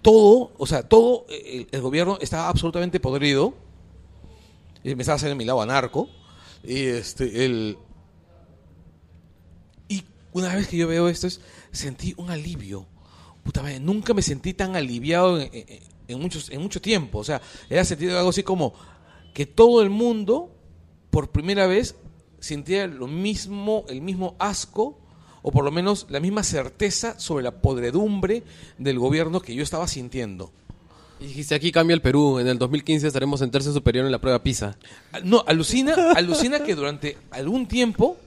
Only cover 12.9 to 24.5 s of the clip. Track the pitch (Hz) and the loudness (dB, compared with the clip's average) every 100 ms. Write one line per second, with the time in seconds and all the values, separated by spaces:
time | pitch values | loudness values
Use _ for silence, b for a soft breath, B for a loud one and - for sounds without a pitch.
12.9 | - b b b b - - 143 131 147 | -20 b b b b -6 -6 -6 -6 -2
13.9 | 208 208 220 170 139 185 185 190 185 135 | -2 0 0 0 -4 -8 -4 -4 -2 -4
14.9 | 120 139 170 185 175 135 120 - 104 - | -4 0 2 4 2 -4 -12 -18 -20 -20
15.9 | - - 123 170 160 - 135 185 180 196 | -20 -14 -8 -8 -8 -12 -10 -8 -8 -2
16.9 | 214 143 113 107 139 B B B 156 180 | -2 -2 -8 -6 -8 B B B 0 0
17.9 | 156 180 180 180 185 190 185 135 B B | -2 -2 0 0 0 -2 -2 -2 B B
18.9 | B B B B - 143 - 226 240 202 | B B B B -8 -6 6 8 8 4
19.9 | 208 240 220 202 262 349 - - - - | 2 0 0 0 -2 -2 -18 -20 -20 -20
20.9 | _ _ - 139 151 165 202 190 190 254 | _ _ -2 0 -4 0 2 4 4 0
21.9 | - - - _ _ - 147 139 190 190 | -8 -20 -20 _ _ -10 -10 -2 -2 -2
22.9 | 139 127 156 202 208 196 202 202 220 - | -8 -8 -4 -4 -4 -8 -8 -2 -4 -4
23.9 | 131 170 185 185 - 196 | -10 -8 -6 -6 -4 -6